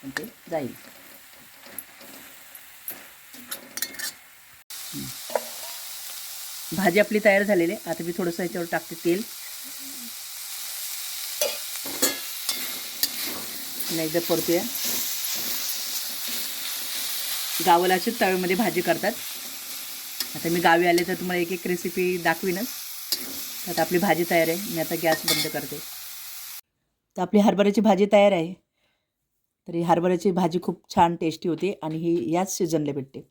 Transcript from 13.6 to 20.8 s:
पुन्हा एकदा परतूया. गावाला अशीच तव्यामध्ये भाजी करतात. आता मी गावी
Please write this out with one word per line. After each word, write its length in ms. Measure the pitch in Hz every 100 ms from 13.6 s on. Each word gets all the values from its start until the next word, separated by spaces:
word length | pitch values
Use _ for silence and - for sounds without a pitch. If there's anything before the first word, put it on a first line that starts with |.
| - - -
पुन्हा 160 | 165
एकदा 160 | 160 165 165
परतूया. 320 | 165 165 170 226 - - - - - - - - - - - - - - - - - - - - - - - - - - - - - 170
गावाला 280 | 170 185
अशीच 260 | 185 233 226
तव्यामध्ये 340 | 196 185 180 190
भाजी 260 | 214 156
करतात. 300 | 175 160 190 240 - - - - - - - - - - - 147
आता 140 | 165
मी 100 | 170
गावी 280 | 175 170